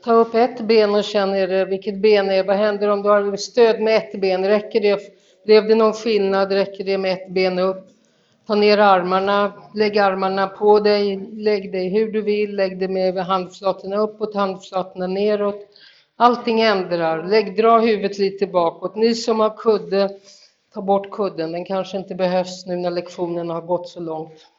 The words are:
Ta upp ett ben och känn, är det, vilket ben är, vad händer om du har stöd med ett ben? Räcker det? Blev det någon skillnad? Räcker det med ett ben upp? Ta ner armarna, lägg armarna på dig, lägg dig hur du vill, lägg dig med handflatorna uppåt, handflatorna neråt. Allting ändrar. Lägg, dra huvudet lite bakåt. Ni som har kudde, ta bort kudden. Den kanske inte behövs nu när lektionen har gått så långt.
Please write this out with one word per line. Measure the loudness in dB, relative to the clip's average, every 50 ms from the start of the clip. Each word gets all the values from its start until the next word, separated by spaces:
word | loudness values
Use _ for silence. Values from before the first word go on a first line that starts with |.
| _
Ta | 4
upp | 4 4 4 4 2
ett | 2 2 2 0 -6
ben | -2 2 4 4 4 4 2
och | 0 -2
känn, | 0 0 0 0 0 0
är | -2 -2 0
det, | 0 -2 0
vilket | -2 -4 -6 -6 -8 -6 2
ben | 4 4 4 4 4 2
är, | 2 0 2
vad | 2 0
händer | 2 2 0 0 0 0 0
om | 0 0
du | 2 4
har | 4 4 2 0 -4
stöd | -6 -10 -4 _ 4 4 4 4 2
med | 2 2 2
ett | 2 0 -2 -8 -4
ben? | -2 0 0 0 2
Räcker | 2 2 2 0 -2 -4 0
det? | 2 2 0 0 -4 -14 -20 _ _ _ _ _ _
Blev | 6 6 6 6 4
det | 4
någon | 4 4 2
skillnad? | 2 0 -4 -2 0 0 0 2 2 0 0 0
Räcker | 0 0 0 -2 -4 -10 -6
det | -4 -4 -2
med | -2 -2
ett | -4 -4 -6 -6
ben | -2 0 0 0 0 0
upp? | -2 -2 -2 -6 -12 -20 _ _ _ _ _ _ _ _ _ _ _
Ta | -2 0
ner | 2 4 4 6 6
armarna, | 6 6 6 4 2 0 0 0 0 2 0 0 0 -2 -4 -10 -20 -14 -4
lägg | -2 -2 0 2 2
armarna | 2 2 0 0 -2 -2 -2 -2 -4
på | -4 -4 0 4 4 4 6
dig, | 6 4 2 2 2 -2 -4 -4 -8 -12
lägg | -12 -4 -2 -2 -2 -2 -4 -6
dig | -6 -6 -4 -2
hur | 0 -2 -2 0
du | -2 -4
vill, | -2 -2 -2 -2 -2 -4 -2
lägg | -4 -4 -4 -2 -4
dig | -6 -4
med | -2 -2 -2 -2 -2
handflatorna | -4 -4 -2 -2 -2 -4 -6 -12 -6 -4 -4 -4 -4 -8 -6 -4
uppåt, | -2 -4 -4 -4 -8 -8 -6 -2
handflatorna | -2 -2 -2 -4 -10 -14 -8 -6 -6 -6 -6 -8 -8 -6
neråt. | -4 -2 -2 0 0 0 0 -2 -4 -4 -6 -14 _ _ _ -20 -20 _ _ _ _ _
Allting | _ 4 4 4 2 -2 -2 0 2
ändrar. | 2 2 2 0 -2 -2 -4 -2 -2 -2 -2 -4 -2 0
Lägg, | 2 2 2 0 -2
dra | 0 2 4 4 4
huvudet | 4 2 0 0 -2 -4 -2 -2
lite | -2 -2 0 -2 -4
bakåt. | -2 0 0 0 0 -2 -4 -10 -10 -2
Ni | 0 0 0 0
som | 0 -2 -2 0 2
har | 0 0 -2
kudde, | -2 0 0 0 0 0 -2 0 0 0 0 -4 -10 _ -20 -20 _ _ _ _ _ _ _ _
ta | -10
bort | -2 0 0 0 0 -6
kudden. | -8 -6 -6 -6 -4 -6 -8 -6
Den | -6 -8 -8
kanske | -6 -4 -6 -6 -6 -8
inte | -10 -10 -10 -6
behövs | -4 -2 0 0 -2 -2 -4 -8 -14 -10
nu | -8 -6
när | -4 -4 -4
lektionen | -4 -6 -8 -10 -8 -8 -6 -6 -4 -6 -6 -6
har | -8 -8
gått | -4 -4 -4 -4 -4 -10
så | -14 -12
långt. | -10 -10 -8 -10 -10 -14 -18 -20 _ _ _